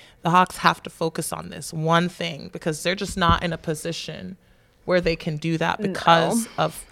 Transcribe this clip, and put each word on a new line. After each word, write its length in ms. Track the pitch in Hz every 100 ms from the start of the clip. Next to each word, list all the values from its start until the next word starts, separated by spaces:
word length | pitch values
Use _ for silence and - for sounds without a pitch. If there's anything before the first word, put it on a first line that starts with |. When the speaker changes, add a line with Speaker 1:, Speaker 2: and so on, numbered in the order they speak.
| - _
Speaker 1:
the 80 | 170
Hawks 280 | 175 185 -
have 240 | 175 165
to 60 | -
focus 440 | - 165 165 156
on 160 | - 175
this 240 | - -
one 340 | 160 160 170 175
thing 400 | - 170 - -
because 280 | 170 175 151
they're 120 | 170 190
just 220 | 190 196
not 260 | 170 170
in 80 | 180
a 60 | 160
position 800 | - 151 165 160 - 156 180 190 _ _ _ _ -
where 160 | 180
they 140 | 170 160
can 220 | - 151
do 200 | 165 160
that 220 | 165 -
Speaker 2:
No. 80 | 208
Speaker 1:
because 580 | 175 - 170 165 226 226 -
of 280 | 160 - -